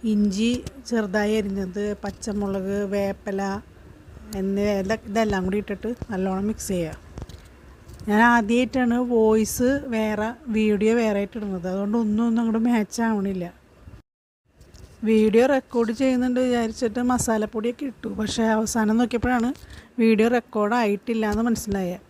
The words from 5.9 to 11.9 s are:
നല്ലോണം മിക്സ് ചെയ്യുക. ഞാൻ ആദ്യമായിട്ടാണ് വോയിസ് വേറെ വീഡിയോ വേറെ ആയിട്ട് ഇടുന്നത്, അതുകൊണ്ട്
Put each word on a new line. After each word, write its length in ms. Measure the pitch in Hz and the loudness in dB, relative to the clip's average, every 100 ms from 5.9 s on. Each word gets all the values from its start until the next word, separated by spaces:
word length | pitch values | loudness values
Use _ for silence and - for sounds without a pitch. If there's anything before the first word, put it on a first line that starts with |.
| 240 - | -8 -6
നല്ലോണം 320 | 196 190 190 202 | -4 -2 -2 -4
മിക്സ് 180 | 220 - | -4 -4
ചെയ്യുക. 240 | 185 160 - - - - - - - - - - - - | -2 -4 -6 -16 -14 -14 -16 -20 -20 -20 -20 -20 -14 0
ഞാൻ 120 | 208 233 | 4 6
ആദ്യമായിട്ടാണ് 600 | 240 208 233 247 262 247 240 247 | 6 4 2 2 0 0 0 2
വോയിസ് 580 | 233 220 220 214 - 247 277 285 | 4 4 4 2 0 0 0 -2
വേറെ 340 | 226 214 208 220 254 262 220 | -2 -2 -2 -4 -6 -4 0
വീഡിയോ 360 | 214 208 214 233 | 2 2 2 2
വേറെ 180 | 220 202 | 2 0
ആയിട്ട് 160 | 202 233 | -2 -6
ഇടുന്നത്, 280 | 208 185 180 | -6 -6 -4
അതുകൊണ്ട് 240 | 190 202 | -4 -2